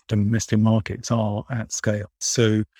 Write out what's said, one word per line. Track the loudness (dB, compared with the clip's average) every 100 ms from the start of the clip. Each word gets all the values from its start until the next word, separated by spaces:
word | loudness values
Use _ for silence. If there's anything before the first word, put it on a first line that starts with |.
| -2
domestic | 0 2 0 2 2
markets | 4 2 0 -8 -4
are | -2 -2 -4 -6
at | -8 -6
scale. | -4 -2 -2 -6 _
So | -4 2 2 2 -2